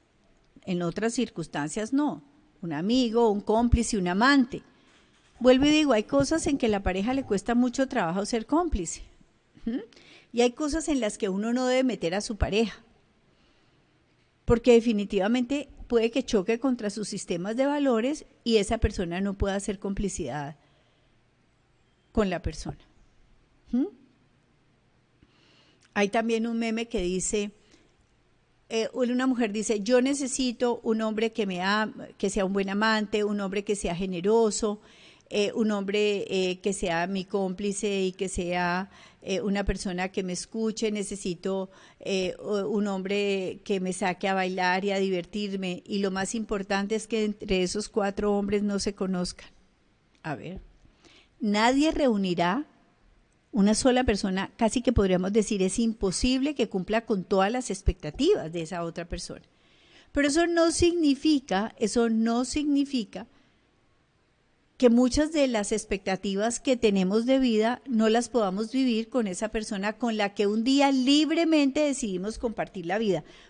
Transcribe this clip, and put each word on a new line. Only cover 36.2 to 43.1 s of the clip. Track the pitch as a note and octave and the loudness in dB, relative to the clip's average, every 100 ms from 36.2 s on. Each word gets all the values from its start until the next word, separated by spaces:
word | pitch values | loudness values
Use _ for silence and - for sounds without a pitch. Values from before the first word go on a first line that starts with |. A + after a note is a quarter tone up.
| - | -2
eh, | F#3+ F#3 F3+ | -2 -2 -2
que | G#3 | -4
sea | F#3+ F#3+ E3 F3 | -4 -2 -2 -2
mi | G3 | -4
cómplice | F3+ G3+ F#3+ F#3 G3+ G3 G#3 G3 | -4 -2 -2 -2 -4 -2 -2 0
y | F#3 | -2
que | F#3 F#3+ | -2 -6
sea, | - F3 F3 F3 F3+ G3 - - _ | -4 -4 -2 0 -2 -4 -12 -20 _
eh, | - F#3+ | -4 -2
una | - G3+ | 0 -2
persona | G3+ F#3+ G3+ F3+ F#3 | -2 -2 -4 -4 -4
que | G3+ | -4
me | F#3 | -6
escuche, | F3 - A3 A3 A3 A3 | -6 -8 -4 -4 -2 -4
necesito, | G#3+ G3 G3 G3 E3+ F#3+ F#3+ F#3+ - - _ | -2 -6 -6 -6 -6 -4 -4 -6 -12 -20 _
eh, | - F#3+ F#3 - | -4 -2 -2 -4
u-, | - G#3 G3 | -4 -4 0
un | G#3 G#3 | 0 0
hombre | F#3+ F#3+ | -2 -2